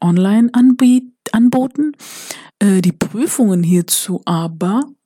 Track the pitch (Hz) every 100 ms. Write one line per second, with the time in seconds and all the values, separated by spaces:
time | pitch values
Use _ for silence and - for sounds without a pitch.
0 | 175 175 190 220 240 240 254 247 247 254
1 | 254 _ - 226 240 254 262 - 302 -
2 | - - - - - - 202 190 175 -
3 | - 214 311 - 214 180 170 180 170 -
4 | - 180 - 170 165 160 175 233 285 -